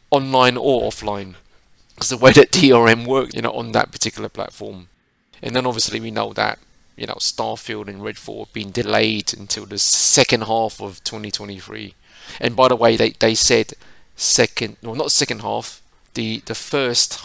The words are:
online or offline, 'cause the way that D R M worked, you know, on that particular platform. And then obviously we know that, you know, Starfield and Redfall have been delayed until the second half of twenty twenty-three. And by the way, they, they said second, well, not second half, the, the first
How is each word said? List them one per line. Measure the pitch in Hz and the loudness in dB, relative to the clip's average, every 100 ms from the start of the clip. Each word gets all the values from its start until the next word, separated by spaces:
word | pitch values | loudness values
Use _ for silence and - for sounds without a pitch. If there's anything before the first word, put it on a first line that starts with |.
| - | 0
online | 143 135 131 127 123 | 0 2 4 4 2
or | 139 123 | 0 0
offline, | 113 - 107 101 95 90 _ _ _ _ _ - | -2 -6 -6 -6 -8 -16 _ _ _ _ _ -6
'cause | - | -4
the | 123 | 6
way | 131 | 8
that | 123 127 | 10 8
D | - 139 | 6 6
R | 120 117 | 8 6
M | 117 | 4
worked, | 120 131 127 | 2 -2 -2
you | 117 | -4
know, | 117 | -6
on | 120 117 | -6 -2
that | 110 - | -2 -2
particular | - 110 - 107 | -2 -6 -6 -10
platform. | 98 - - 107 95 87 _ _ _ _ - | -10 -10 -12 -14 -16 -20 _ _ _ _ -14
And | - | -6
then | 123 | -2
obviously | 127 117 - 113 | -2 -2 -2 -4
we | 113 | -6
know | 107 107 | -6 -6
that, | 107 107 - _ _ _ - | -2 -4 -4 _ _ _ -14
you | - | -12
know, | |
Starfield | - - - 110 113 - 107 101 | -6 -6 -4 -6 -8 -10 -10 -12
and | 98 | -12
Redfall | 104 104 - 107 107 | -12 -12 -14 -14 -14
have | |
been | 113 98 | -12 -8
delayed | 104 107 107 110 107 - | -6 0 0 0 -2 -6
until | - 101 - | -8 -8 -10
the | 101 101 | -8 -4
second | - - - - 127 117 | 0 2 4 4 4 2
half | 107 113 110 - | 0 -2 -4 -6
of | 101 92 | -14 -10
twenty | - 110 107 | -10 -10 -10
twenty-three. | - 104 95 95 107 104 - _ - - - | -10 -12 -16 -16 -16 -16 -20 _ -20 -18 -6
And | 123 120 | -2 4
by | 131 | 4
the | 120 | 6
way, | 117 113 | 4 4
they, | 113 | 2
they | - 113 | 2 0
said | 110 - 117 110 - - - - - | 2 2 2 0 -8 -20 -20 -20 -6
second, | - - - - 113 - | 0 2 2 -2 -8 -10
well, | 117 117 | -10 -6
not | 151 | -2
second | - 139 110 | 0 0 -4
half, | 107 110 - - _ _ _ | -6 -6 -8 -14 _ _ _
the, | - 110 113 | -8 -6 -6
the | - | -8
first | 113 - 143 127 170 - - | -8 -4 -2 0 0 -2 -4